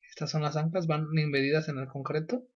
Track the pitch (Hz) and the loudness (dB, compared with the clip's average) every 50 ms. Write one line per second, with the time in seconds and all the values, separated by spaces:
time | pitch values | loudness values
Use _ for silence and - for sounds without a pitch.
0 | _ - - - 156 - - 156 151 147 151 156 151 165 165 190 170 160 151 151 | _ -20 -10 -8 -6 -2 0 0 0 2 0 0 0 0 0 0 0 2 0 0
1 | 156 151 156 160 151 151 139 139 135 139 147 156 156 156 147 131 135 135 - 143 | 0 0 2 2 2 2 2 2 4 4 2 2 2 0 -4 -6 -6 -6 -8 -8
2 | 135 - 143 156 160 - 247 254 247 - _ | -6 -2 -2 -2 0 0 -2 -4 -4 -8 _